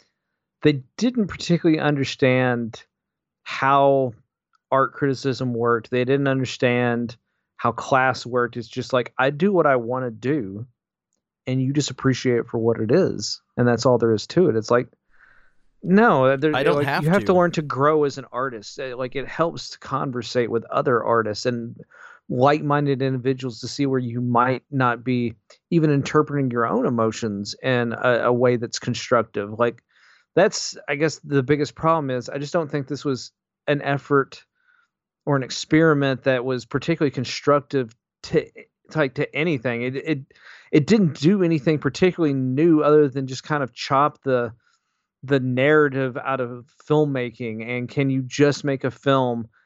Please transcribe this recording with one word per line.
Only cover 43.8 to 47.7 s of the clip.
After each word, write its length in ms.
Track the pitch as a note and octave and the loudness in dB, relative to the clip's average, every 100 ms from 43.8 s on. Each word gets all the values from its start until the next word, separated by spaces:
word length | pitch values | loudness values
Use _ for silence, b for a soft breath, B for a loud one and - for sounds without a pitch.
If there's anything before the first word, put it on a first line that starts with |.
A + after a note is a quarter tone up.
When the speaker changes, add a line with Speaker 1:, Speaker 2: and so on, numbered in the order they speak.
| - C3+ D3 - | -2 2 2 -2
Speaker 1:
the, 300 | C3+ B2+ A#2+ A#2 _ _ _ _ _ _ | -2 -2 -2 -8 _ _ _ _ _ _
the 160 | B2+ C#3 | -2 0
narrative 760 | B2+ B2+ C#3 D#3 D3 C3+ C3 B2 | 0 0 4 4 4 0 -4 -4
out 240 | C3 C3+ | -6 -4
of 260 | A#2+ B2 A#2+ _ - | -6 -10 -18 _ 0
filmmaking. 800 | D3+ D3+ C3+ B2 A2+ A#2+ A2 | 2 2 0 -6 -6 -8 -8
And 200 | A2+ | -6